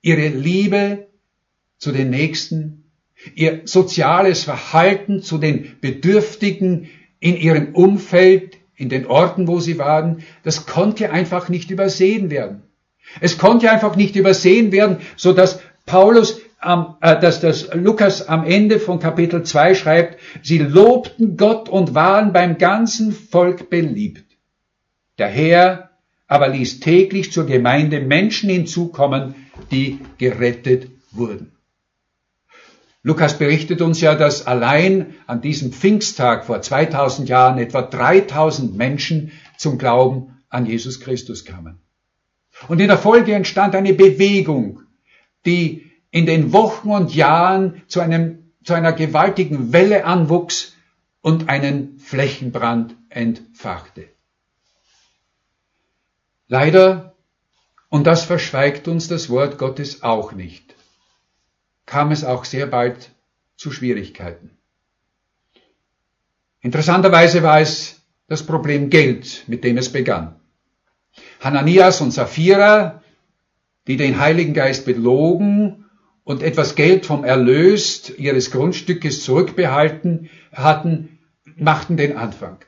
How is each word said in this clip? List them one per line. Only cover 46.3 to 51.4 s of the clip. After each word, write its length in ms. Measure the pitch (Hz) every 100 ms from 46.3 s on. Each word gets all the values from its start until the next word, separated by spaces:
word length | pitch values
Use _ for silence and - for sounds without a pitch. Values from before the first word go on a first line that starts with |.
| 160 139
Wochen 380 | 202 220 - 208
und 240 | 202 170 143
Jahren 640 | 147 160 180 190 190 - _
zu 120 | 175
einem, 540 | 165 165 165 165 _ _
zu 120 | - 170
einer 180 | 165
gewaltigen 800 | 160 151 151 190 190 160 143 117
Welle 320 | 170 196 202 165
anwuchs 680 | 180 151 180 - - - _ _ _ _ _
und 280 | 156 160